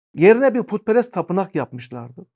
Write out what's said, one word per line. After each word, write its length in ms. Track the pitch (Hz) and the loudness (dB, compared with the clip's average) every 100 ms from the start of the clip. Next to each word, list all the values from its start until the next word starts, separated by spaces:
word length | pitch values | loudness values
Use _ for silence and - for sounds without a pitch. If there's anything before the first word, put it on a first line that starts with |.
| _ | _
yerine 400 | - 180 226 269 | 2 4 6 2
bir 80 | 240 | 0
putperest 500 | - 208 - 226 - | -6 -8 -2 -2 -2
tapınak 420 | 185 165 180 190 | -6 -4 -4 -4
yapmışlardı. 720 | 151 123 123 120 123 120 147 180 | -6 -8 -10 -16 -16 -18 -20 -18